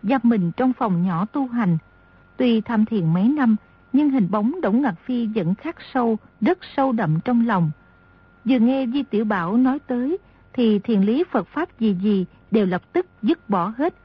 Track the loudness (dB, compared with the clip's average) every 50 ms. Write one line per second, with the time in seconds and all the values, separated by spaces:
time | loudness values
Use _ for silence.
0 | -2 0 -2 2 2 2 2 4 0 -2 0 0 0 0 0 0 -2 -2 0 0
1 | 0 0 0 -2 -4 -4 -4 -4 -4 -4 -2 -2 0 2 0 0 -2 _ _ _
2 | _ _ _ -20 -20 _ _ -2 0 2 2 0 0 -2 0 0 0 0 0 -2
3 | 0 0 0 2 2 2 2 2 2 2 2 0 -2 _ -20 _ -20 _ 0 2
4 | 2 2 2 2 0 0 0 0 0 -2 -2 -2 -2 0 0 0 0 0 -4 -6
5 | -8 -6 -4 -4 -2 -2 -2 -2 -2 -2 -4 -4 -6 -10 -10 -10 -16 -6 -4 -2
6 | 0 0 -2 -2 -6 -14 _ _ 0 0 0 -2 -4 -10 -2 -2 0 0 0 -2
7 | 0 0 0 -2 0 0 0 2 2 2 2 0 0 -2 -2 -8 -16 _ -20 _
8 | -20 -20 -20 -20 -20 -20 _ _ _ 0 2 4 4 2 2 0 -2 -2 -2 -4
9 | -4 -2 -2 -2 0 0 -2 -2 -2 0 2 2 2 2 0 -2 -4 -6 -6 -4
10 | -2 -4 -4 -6 -8 -16 _ _ -20 -12 _ 0 2 2 2 0 0 0 0 2
11 | 2 2 2 0 -2 -2 -2 -4 -4 -4 -6 -6 -6 -6 -6 -2 -2 -2 0 0
12 | 0 0 0 0 -2 -4 -8 -20 -12 _ 0 0 0 0 -2 -4 -8 _ _ -4
13 | -4 _ _ _ -2 -2 -2 -2 -2 -4 -2 -2 -2 -4 -4 -4 -4 -4 -4 _
14 | _